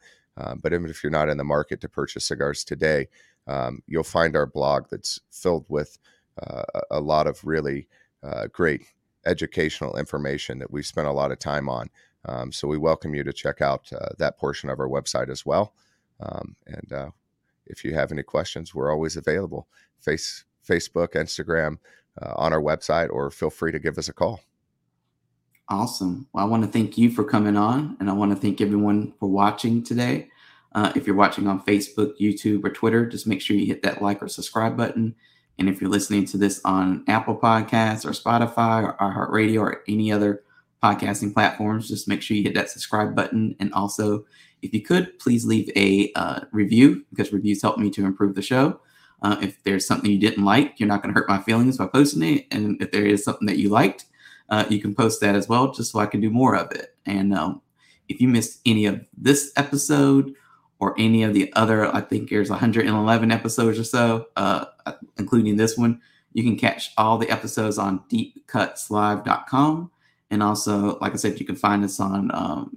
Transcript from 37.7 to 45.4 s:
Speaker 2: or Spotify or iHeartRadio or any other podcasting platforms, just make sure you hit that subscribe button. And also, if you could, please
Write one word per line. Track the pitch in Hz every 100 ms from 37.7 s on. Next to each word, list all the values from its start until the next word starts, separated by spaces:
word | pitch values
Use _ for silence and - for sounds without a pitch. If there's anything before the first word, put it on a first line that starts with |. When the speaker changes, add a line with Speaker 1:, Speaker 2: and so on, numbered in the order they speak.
| 113 110 110 -
Speaker 2:
or |
Spotify | - - 117 117 120 117 113
or | 98 -
iHeartRadio | 98 95 - 110 110 110
or | 101 - -
any | 107 110
other | 104 104 101 - _ _ _
podcasting | 107 104 101 101 104
platforms, | 107 98 - 104 110 -
just | 101 -
make | 98
sure | - 104
you |
hit | 98 98
that | -
subscribe | - - 107 104 -
button. | 110 113 110 -
And | 151
also, | 101 101 - 107 104 - _ _ _
if | 98
you | 107
could, | - 180 180 -
please | - 117